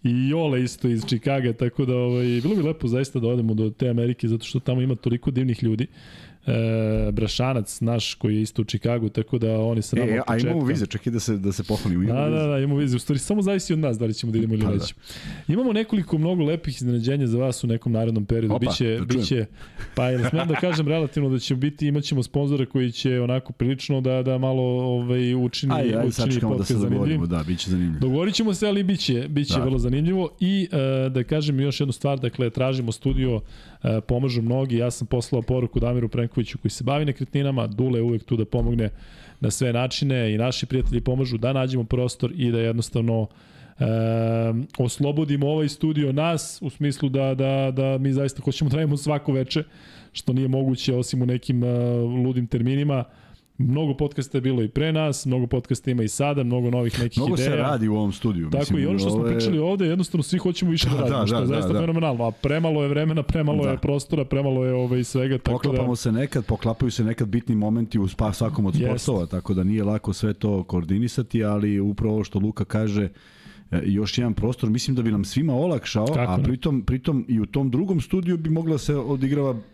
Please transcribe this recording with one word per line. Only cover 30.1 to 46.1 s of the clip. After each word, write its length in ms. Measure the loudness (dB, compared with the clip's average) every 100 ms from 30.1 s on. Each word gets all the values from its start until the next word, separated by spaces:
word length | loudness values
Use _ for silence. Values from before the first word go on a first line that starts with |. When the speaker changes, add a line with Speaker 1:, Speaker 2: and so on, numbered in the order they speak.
| 0 -2 -2
Speaker 1:
I, 280 | 0 0 0 0 0 0
e, 40 | 0
da 140 | 0
kažem 360 | 0 0 0 0
još 200 | 0 0
jednu 120 | -2
stvar, 260 | 0 0 0
dakle, 320 | -2 -2 -2
tražimo 420 | 0 0 0 -2
studio, 480 | -2 0 0 2 0 -4 -18 -20 -6
e, 180 | -2 -2
pomažu 400 | 0 0 0 0
mnogi, 340 | 0 0 0 0
ja 140 | 0
sam 160 | -4 -2
poslao 360 | -2 0 -2
poruku 380 | 0 0 0 0
Damiru 280 | 0 0 0
Prenkoviću 500 | -2 -2 -2 -4 -2
koji 120 | -4
se 140 | -2
bavi 200 | -2 0
nekretninama, 640 | 0 -2 -2 0 0 0 -2
Dule 320 | 0 0 2
je 40 |
uvek 220 | 2 0
tu 120 | 0 -2
da 80 |
pomogne 460 | 0 0 2 0 -2 -4 -18 -20 -20 -4
na 100 | -4
sve 220 | 0 0
načine 640 | 0 -2 -2 0 2 2
i 40 | 2
naši 280 | 0 -2 -2
prijatelji 340 | 0 0 0
pomažu 380 | 0 0 0 0
da 140 | 0
nađemo 320 | 0 0 -2
prostor 480 | 0 0 0 -2 -4
i 160 | 0 0
da 100 | 2
jednostavno, 680 | 2 0 -2 0 0 0 -2 -6 -20 -20 -20 -2
e, 60 | 0 2 2 0 0 0 0 0 -4 -2
oslobodimo 720 | -2 0 0 0 0 0 2
ovaj 200 | 2 0
studio 440 | 0 0 2 0